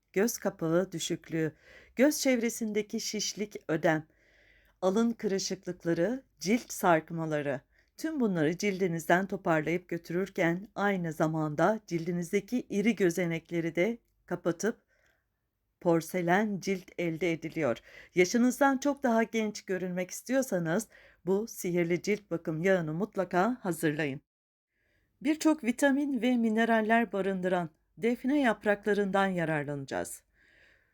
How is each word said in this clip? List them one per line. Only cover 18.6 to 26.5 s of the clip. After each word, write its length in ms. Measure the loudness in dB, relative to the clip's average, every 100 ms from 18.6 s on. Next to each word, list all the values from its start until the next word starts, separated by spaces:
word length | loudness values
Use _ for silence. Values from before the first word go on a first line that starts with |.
| 2 2
çok 260 | 0 0
daha 200 | 2 2
genç 380 | 2 0 -4 -6
görünmek 500 | -6 -4 -4 -4 -6
istiyorsanız 760 | -8 -4 -2 0 -2 0 -2 -2 -12 -20 _ -2
bu 220 | -2 -2
sihirli 540 | -8 -2 0 2 0
cilt 300 | -2 -4 -4
bakım 320 | -8 -4 -2
yağını 300 | 2 2 0
mutlaka 640 | -4 -4 -4 -2 2 2 0
hazırlayın. 600 | -4 -2 0 0 -2 -4 _ _ _ _ _ _ _ _ _ -6
Birçok 420 | -2 0 2 2
vitamin 580 | 0 2 2 2 0 0
ve 160 | 0 2
mineraller 720 | 2